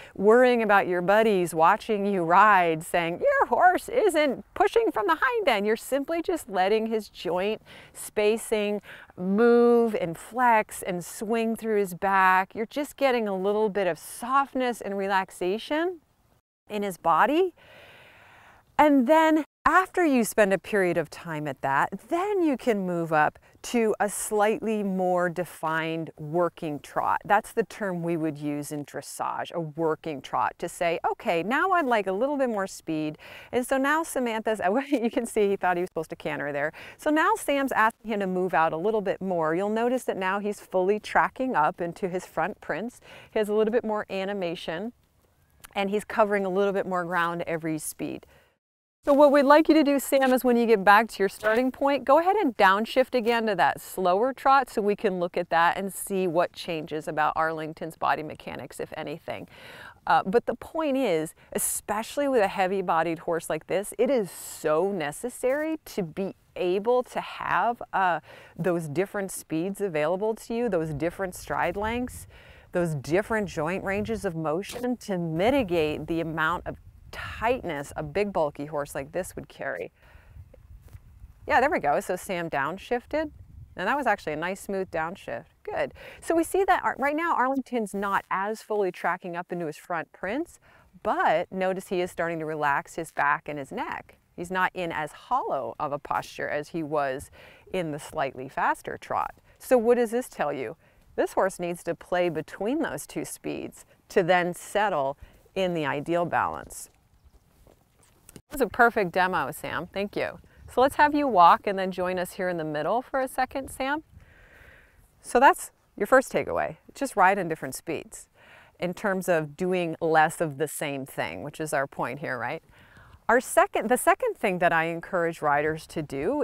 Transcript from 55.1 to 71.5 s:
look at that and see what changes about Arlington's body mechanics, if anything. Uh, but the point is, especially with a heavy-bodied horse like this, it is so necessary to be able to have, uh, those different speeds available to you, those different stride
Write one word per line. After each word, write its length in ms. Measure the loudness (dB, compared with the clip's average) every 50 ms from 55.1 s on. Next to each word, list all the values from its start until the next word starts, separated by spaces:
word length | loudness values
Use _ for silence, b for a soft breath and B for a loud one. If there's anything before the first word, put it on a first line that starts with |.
| 0 0
look 160 | -2 -2 -2
at 140 | -4 -2 0
that 260 | 2 4 4 4 2
and 180 | 0 -4 -8 -8
see 320 | -10 -8 -4 -2 0 0
what 280 | 2 2 0 0 0 -4
changes 560 | -10 -8 -8 -6 -6 -6 -8 -8 -8 -8 -6
about 240 | -2 0 0 0 0
Arlington's 640 | 0 -2 -2 -2 -4 -8 -10 -10 -10 -12 -12 -8
body 260 | -4 -2 0 0 -2 -4
mechanics, 560 | -10 -14 -14 -14 -14 -12 -12 -14 -14 -10 -10
if 140 | -10 -10 -10
anything. 540 | -10 -10 -10 -10 -10 -10 -10 -10 -10 -12 B B B B B B B B B B B _
Uh, 160 | 2 2 2 2
but 200 | 2 2 2 2
the 100 | 0 -4
point 400 | -6 -10 -8 -4 -2 0 0 0
is, 400 | 0 2 2 2 0 0 -4 b b b b
especially 800 | -4 -4 -2 -2 -4 -6 -6 -6 -6 -6 -6 -4 -4 -2 0 2
with 120 | 2 2
a 60 | 2
heavy-bodied 720 | 2 2 0 0 0 0 -2 0 0 0 0 0 0 -2 -4
horse 300 | -4 -4 -4 -4 -2 -4
like 180 | -6 -6 -4
this, 260 | -2 -2 -2 -2 -4 -2 0
it 100 | 2 2
is 220 | 2 2 0 -2
so 640 | -8 -14 -14 -14 -12 -4 0 2 2 2 2 0 -2
necessary 880 | -2 -4 -6 -6 -8 -10 -10 -6 -4 -2 -2 0 0 -2 -4 -6 -6 _
to 180 | -8 -6 -6
be 320 | -6 -4 -6 -6 -8 -8 -8 -12 _ _ _
able 480 | -4 -2 0 0 0 0 0 0 0 -2
to 160 | -4 -8 -8
have, 600 | -8 -8 -12 -10 -4 -2 0 0 0 0 -2 -6 -10 -6
uh, 300 | -2 0 0 0 0 -2 B B B B B B B
those 300 | -4 -2 -2 -2 -2 -4
different 460 | -4 -4 -4 -4 -2 -4 -6 -6 -6 -8
speeds 480 | -12 -8 -6 -4 -4 -4 -4 -4 -4
available 520 | -6 -4 -2 -2 0 0 0 0 -2 -4 -4
to 200 | -6 -8 -6 -4
you, 160 | -2 -2 0
those 240 | 0 -2 -2 -2 -4
different 420 | -4 -4 -4 -4 -4 -6 -8 -8
stride 400 | -12 -8 -4